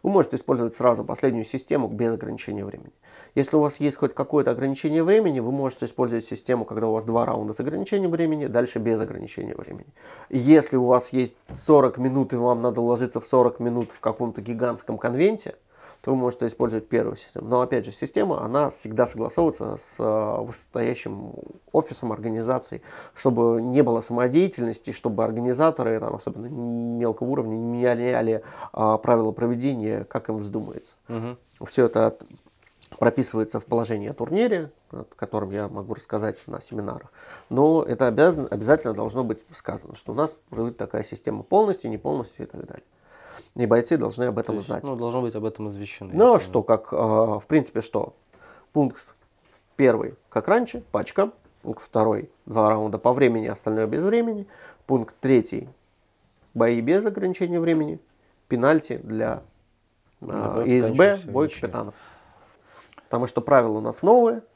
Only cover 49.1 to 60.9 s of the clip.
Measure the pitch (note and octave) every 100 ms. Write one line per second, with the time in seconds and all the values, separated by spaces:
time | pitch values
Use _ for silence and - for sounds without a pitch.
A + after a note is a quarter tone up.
49.1 | _ _ _ _ _ _ - C3 A2 B2+
50.1 | B2+ _ - - A3+ A#3 A#3+ - G#2 -
51.1 | - G#3+ - _ _ A#2+ A2+ - A#2 A2
52.1 | G#2 - _ - A2+ G#2+ A2 G#2+ G2+ A#2+
53.1 | B2+ C3+ A2+ A2 G#2 A2 A2 A2 D3+ F#3
54.1 | A#3 A#3 G#3 G3+ - - - - C3+ A2
55.1 | _ C3 B2+ - - B2+ - _ _ _
56.1 | _ _ _ _ A#2+ A#2 A#2+ A#2 F#3 G#3+
57.1 | G3 F#3+ F#3 F3+ F3 E3 D#3+ D3+ D#3+ _
58.1 | _ _ _ _ A#2+ C3 D#3+ D#3 A#2+ A2
59.1 | A2 A2+ B2 - _ _ _ _ _ _
60.1 | _ - G#2+ A2 G2+ B2 B2+ A2+